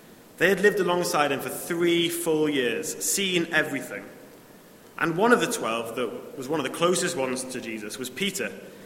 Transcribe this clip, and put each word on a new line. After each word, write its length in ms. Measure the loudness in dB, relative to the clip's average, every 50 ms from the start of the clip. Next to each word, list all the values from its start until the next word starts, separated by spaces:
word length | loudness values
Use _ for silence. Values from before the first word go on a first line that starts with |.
| -20 -20 -20 -20 -20 -18 0 4
They 100 | 4 4
had 120 | 6 6
lived 180 | 6 4 6 4
alongside 520 | 4 2 2 2 2 2 4 4 4 4
him 80 | 2 -2
for 100 | -4 -6
three 600 | -8 -8 -6 -4 -2 2 2 4 4 4 2 2
full 400 | -2 -2 0 0 2 2 2 2
years, 480 | 2 2 0 0 0 -2 -4 -6 -6 -4 -4
seen 420 | -2 0 0 0 0 0 0 0 2
everything. 520 | 0 0 0 0 -2 -6 -6 -8 -10 -10 -12 -14 -16 -20 -20 -20 -20 -20 -20 -20 -20 -20 -20 -20 -20 -20 -20 -14 -6
And 200 | -4 -2 -2 2
one 160 | 2 4 6 6
of 60 | 6
the 120 | 4 2
twelve 440 | -2 -2 -2 -2 -2 -2 -4 -4 -4
that 400 | -4 -4 -4 -4 -8 -12 -12 -12
was 140 | -10 -6 -4
one 100 | -2 -2
of 40 | -2
the 120 | -4 -2
closest 400 | 0 2 2 2 2 0 -2 -2
ones 280 | -2 -2 -2 -2 -4 -6
to 180 | -8 -8 -8
Jesus 380 | -8 -8 -8 -8 -8 -10 -10 -8
was 100 | -10 -10
Peter. 420 | -4 -2 -2 -2 -2 -2 -4 -6 -6 -10 -14 -16 -18 -18 -20